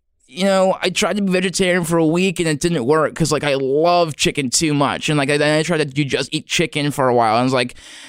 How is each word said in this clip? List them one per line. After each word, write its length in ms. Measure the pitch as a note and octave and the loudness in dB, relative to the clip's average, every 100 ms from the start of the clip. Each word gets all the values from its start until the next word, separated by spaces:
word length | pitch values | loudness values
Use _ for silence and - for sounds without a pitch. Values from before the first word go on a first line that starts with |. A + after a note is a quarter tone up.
| _ _ _ | _ _ _
you 160 | F#3+ G3 | -2 0
know, 320 | F#3+ - - | 2 2 0
I 100 | F3+ | -2
tried 260 | E3+ F#3 G#3 | -2 -2 -2
to 40 | |
be 100 | G3 | 0
vegetarian 540 | F3+ F#3 - F3+ F3+ D#3+ | 0 0 0 0 0 0
for 120 | E3+ | 2
a 80 | D#3+ | 2
week 360 | E3+ F#3+ E3+ | 2 0 0
and 80 | D#3+ | -2
it 100 | D3 | 0
didn't 260 | F3+ D#3+ A#2 | 0 0 2
work 300 | D#3 C#3 - | 2 0 0
'cause, 160 | D3+ | 0
like, 140 | D3 D3 | 0 0
I 100 | C#3 | -2
love 600 | C3+ C#3+ E3+ F3 E3 - | 0 2 2 2 0 -2
chicken 320 | E3+ D3+ C3 | -2 -2 -2
too 240 | - D#3+ | 0 0
much. 360 | C#3+ C3+ F2 - | 0 0 -2 -2
And, 80 | D3+ | -2
like, 120 | C#3 | 0
I, 80 | D3 | 0
then 220 | D3 D3+ | 2 0
I 40 | |
tried 140 | D#3 D#3+ | 0 -2
to 80 | C#3+ | -2
do 180 | C3+ | -2
just 300 | C#3+ B2+ C#3 | -2 -2 -4
eat 140 | D#3 - | -6 -4
chicken 440 | - D#3+ D3+ D3 | -2 -2 -2 -4
for 160 | C#3+ B2+ | 0 2
a 80 | A#2+ | 2
while. 200 | A2 A2+ | 2 2
And 60 | |
I 20 | |
was 100 | B2+ | 2
like, 220 | C3 B2 - - - | 0 -2 -6 -20 -20